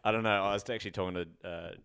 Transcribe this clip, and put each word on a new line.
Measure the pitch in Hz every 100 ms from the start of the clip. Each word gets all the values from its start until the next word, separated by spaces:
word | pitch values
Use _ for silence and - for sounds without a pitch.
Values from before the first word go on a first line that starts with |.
I | 110
don't | 110
know. | 110 101
I | 98
was | 101 -
actually | 113 101
talking | 101 92
to, | 90 82 - 90
uh, | 85 85 -